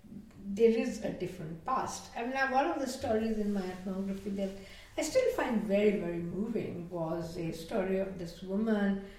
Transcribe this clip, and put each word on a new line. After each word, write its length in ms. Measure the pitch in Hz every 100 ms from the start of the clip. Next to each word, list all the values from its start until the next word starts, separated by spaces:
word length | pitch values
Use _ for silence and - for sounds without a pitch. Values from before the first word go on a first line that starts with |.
| - - - - 202
there 160 | 202 226
is 340 | 233 262 -
a 60 | 185
different 560 | - 175 - 160 165 -
past. 400 | 262 - - - 233
I 80 |
mean, 100 | 240 269
I, 140 | 262
one 160 | 254 320
of 120 | 302
the 80 | 262
stories 520 | - 262 220 226 214
in 140 | 202
my 80 | 202
ethnography 680 | 185 185 190 190 196 196 208
that 200 | 196 196 - - - - -
I 40 |
still 300 | - 523 480
find 320 | - 262 220
very, 360 | 190 196 214 180
very 200 | 170 170
moving 680 | 170 180 226 208 - 175 170
was 460 | 175 160 170 165 -
a 140 | 165
story 460 | - - 226 190 190
of 200 | 196 175
this 240 | 170 -
woman, 600 | 185 196 226 208 202 196 -